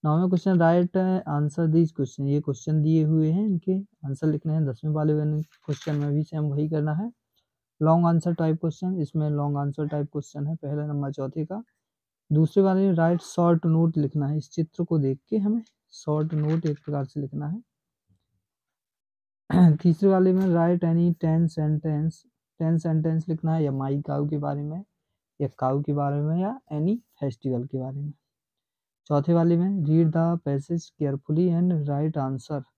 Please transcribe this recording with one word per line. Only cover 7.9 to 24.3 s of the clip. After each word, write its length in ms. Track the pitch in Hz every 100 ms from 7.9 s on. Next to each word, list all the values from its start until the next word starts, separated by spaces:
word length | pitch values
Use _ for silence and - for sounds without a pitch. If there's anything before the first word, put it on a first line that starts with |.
| 165 170
answer 280 | 170 175
type 260 | 165 160 160
question, 400 | 165 151 180 185
इसमें 260 | 147 165 151
long 280 | 147 143 143
answer 300 | 143 143 147
type 200 | 151 147
question 340 | 147 - 147 143
है 80 | 165
पहला 300 | 143 147 147
नंबर 260 | 147 143
चौथे 320 | 143 135 151
का। 180 | 151 196 233 _ _ _ _ _ _
दूसरे 320 | 151 160 -
वाले 240 | 190 190 196
में 80 |
write 260 | 170 165 175
short 440 | - - 170 170 165
note 300 | 160 165 160
लिखना 280 | 147 151 139
है, 100 | 151
इस 120 | -
चित्र 340 | - 160 -
को 140 | 170 160
देख 200 | 139 135 _
के 60 | 220
हमें 240 | 202 233 220 _ _
short 400 | - - 151 156
note 320 | 160 151 165 165
एक 120 | 143
प्रकार 200 | - 147
से 160 | 139 -
लिखना 280 | 139 143 147
है। 140 | 196 - _ _ _ _ _ _ _ _ _ _ _ _ _ _ _ _ _ _
<clears throat> 260 | 175 175 151
तीसरे 320 | 175 165 202
वाले 240 | 190 185
में 140 | 185 190
write 380 | 170 165 175
any 280 | 170 165 175 170
ten 260 | 165 160 170
sentence, 760 | 160 151 151 160 151 160 - _ _ _ _
ten 180 | 160 165
sentence 500 | 165 160 160 160 160
लिखना 260 | 160 165
है, 80 | 160
या 80 | 151
माई 280 | 135 135 143 143
काऊ 220 | 143
के 100 | 147